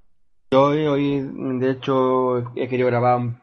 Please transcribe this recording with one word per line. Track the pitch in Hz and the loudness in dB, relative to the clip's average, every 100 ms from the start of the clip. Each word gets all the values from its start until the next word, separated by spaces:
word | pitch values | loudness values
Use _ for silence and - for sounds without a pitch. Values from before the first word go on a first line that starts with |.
| - _ _ _ - | -20 _ _ _ 0
Yo | 131 143 | 4 4
hoy, | 151 151 | 2 0
hoy, | 143 143 143 135 - 135 127 | 0 0 -2 -4 -8 -6 -2
de | 131 | -2
hecho, | 127 143 131 127 131 127 123 120 - | -2 -2 2 2 2 0 -2 -4 -6
he | 123 | -4
querido | 127 123 | 0 0
grabar | 120 123 123 | 2 2 2
un | 120 120 | -2 -8